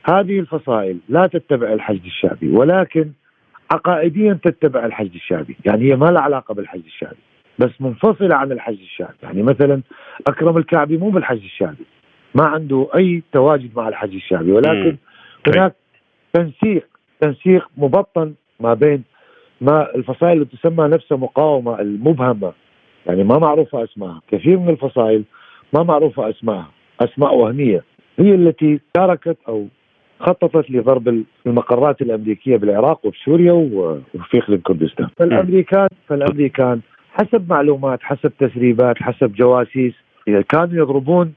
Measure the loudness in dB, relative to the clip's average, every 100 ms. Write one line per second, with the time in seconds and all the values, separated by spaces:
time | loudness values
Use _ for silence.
0 | 2 0 0 -4 -4 -8 -4 -2 -2 -8
1 | -2 0 0 -2 -4 -2 -2 -4 -4 -8
2 | -8 -4 -4 -2 0 2 4 2 0 -2
3 | -4 -8 _ _ _ -20 _ -4 -2 0
4 | -2 0 0 2 -2 0 -2 0 -4 -6
5 | -10 -10 -6 -6 -6 -6 -2 0 2 2
6 | 2 2 0 -4 -6 -10 -10 -16 -18 -18
7 | -16 -18 _ _ _ -4 -4 -2 -8 -2
8 | -2 0 0 0 -2 -6 -8 -12 -16 -14
9 | -14 -14 -10 -2 0 2 2 2 -4 -20
10 | -20 -6 -4 0 0 0 0 -2 0 -2
11 | 0 -2 -2 -8 -8 -8 -8 -8 -20 _
12 | _ _ _ 0 0 -2 -2 -2 0 0
13 | 0 -2 -2 0 2 0 -4 -8 -8 -8
14 | -10 -10 -6 -2 2 2 2 0 -2 -4
15 | _ _ -20 _ 0 2 0 _ _ _
16 | _ _ _ -2 -2 -4 -2 -2 -6 _
17 | _ _ -4 -2 2 2 2 -4 0 0
18 | 0 -4 -6 -8 _ _ -2 2 2 0
19 | -6 _ _ _ _ _ 2 2 0 -6
20 | -8 -2 2 2 0 -2 -2 0 2 0
21 | _ -4 -2 0 0 0 -2 -4 -6 -2
22 | -2 0 -2 -2 -6 -10 _ _ _ _
23 | -4 0 2 4 4 2 0 -4 -8 -10
24 | -14 -14 _ -2 2 2 0 -2 -2 0
25 | 2 0 -2 _ _ _ _ -2 2 2
26 | 0 -2 -6 -6 -6 -6 -10 _ _ -4
27 | -4 0 0 2 2 0 0 0 _ _
28 | _ 2 4 6 4 2 0 0 _ 0
29 | 2 0 -4 -8 -6 -8 -8 _ _ _
30 | _ _ -2 0 0 0 0 -2 2 2
31 | 0 -2 -4 _ -2 -2 0 0 0 0
32 | -4 -4 -4 -4 0 0 2 2 0 0
33 | -4 -6 0 4 4 4 2 -2 -4 -6
34 | -10 -18 -2 -2 0 -2 0 -2 -2 -4
35 | -8 -2 0 2 2 0 2 0 0 -4
36 | _ -2 -2 0 -2 0 0 -2 -8 _
37 | _ -4 0 0 0 0 2 0 -2 -6
38 | -6 -4 -4 _ -4 2 2 4 2 0
39 | -4 -2 -2 2 2 4 0 -2 -4 -4
40 | _ _ 0 0 2 0 0 0 0 0
41 | 0 0 0